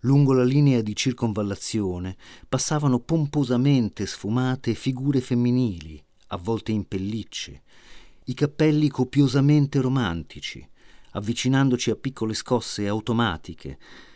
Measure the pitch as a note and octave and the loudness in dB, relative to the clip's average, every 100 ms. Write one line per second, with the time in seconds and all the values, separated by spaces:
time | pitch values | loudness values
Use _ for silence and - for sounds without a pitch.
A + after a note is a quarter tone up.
0 | A#2+ C#3 C#3 C3 B2+ C#3 D3 B2 G#2+ G#2 | 4 4 6 4 4 4 4 4 0 -2
1 | C3+ A#2+ A2+ G#2+ G2+ G2 - A2 G2 F2+ | -4 -2 -2 -2 -4 -6 -4 -2 -2 -4
2 | F#2 F#2 - - - C3 - D3+ D3 B2 | -8 -10 -18 -20 -6 -4 0 2 2 2
3 | - D#3+ C#3+ D3 B2 B2 C#3 C3+ G#2+ - | 0 -2 0 0 2 2 4 4 2 -4
4 | F#2+ - G2+ A#2+ B2+ B2+ - G#2+ C3+ B2+ | -8 -6 -2 0 0 -2 -2 -2 -4 -2
5 | C#3 C3+ - A#2+ A#2+ B2+ B2 F2 D#2 D2+ | 0 0 0 0 2 2 0 -4 -12 -16
6 | _ _ - F#2 F2 A2+ - A2 F#2 F#2+ | _ _ -12 -8 -4 -4 -2 -4 -4 -6
7 | G2 A2+ - - - - _ - - - | -6 -6 -8 -12 -12 -16 _ -20 -20 -20
8 | - - - C3 D3 - D#3 D3+ D3+ - | -20 -16 -10 -2 -2 2 2 4 2 0
9 | B2+ C#3 C#3 C3+ C#3 D3+ C#3+ C#3+ C3 C3 | 0 4 4 4 4 4 4 0 0 0
10 | G#2+ E2 - - - - - - - - | 0 -4 -8 -12 -12 -14 -18 -20 -20 -20
11 | - G2 G#2 A#2 B2+ C3+ C#3 A#2+ - G#2+ | -12 -8 -4 -2 0 2 2 2 -2 -4
12 | C3+ - A2 G#2+ - A#2+ - - G2+ G#2+ | -6 -6 -4 -4 -2 -2 -2 -4 -2 -2
13 | G#2+ A2+ A#2 D#2+ - D#2+ - - - - | -2 0 0 -2 -10 -14 -14 -14 -18 -20
14 | - | -20